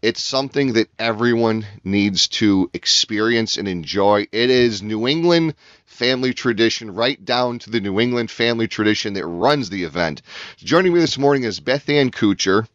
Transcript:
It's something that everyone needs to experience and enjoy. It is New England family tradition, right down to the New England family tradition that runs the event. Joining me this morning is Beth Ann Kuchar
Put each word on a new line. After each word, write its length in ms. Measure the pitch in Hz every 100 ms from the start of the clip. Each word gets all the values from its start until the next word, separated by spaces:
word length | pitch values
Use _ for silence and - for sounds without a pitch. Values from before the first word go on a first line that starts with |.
It's 200 | 110 117
something 520 | - 135 135 143 139
that 140 | 113 107 _
everyone 640 | 113 107 120 117 113 110 107 101
needs 460 | 92 101 101 92 -
to 420 | - 110 98 90
experience 840 | - - - - 107 110 117 113 -
and 100 | 101
enjoy. 640 | 87 78 90 98 104 104
It 200 | 107 120
is 320 | 127 120 104
New 260 | 107 110 120
England 480 | 156 170 170 160 147 _ - _
family 460 | - 120 127 127
tradition, 640 | 123 127 107 113 - 113
right 280 | 95 120 143
down 340 | 98 123 123 117
to 120 | -
the 100 | 113
New 180 | 101 95
England 320 | 120 120 113
family 380 | - 117 117 113
tradition 460 | - 107 104 110
that 120 | 98 85
runs 420 | 85 113 147 110
the 140 | 95
event. 400 | 85 76 82 71 - - - -
Joining 360 | - 156 185
me 60 | 175
this 180 | 160 -
morning 240 | 139 139
is 160 | 120 92
Beth 300 | 90 135 -
Ann 240 | 147 131
Kuchar 560 | - 107 98 - 98 113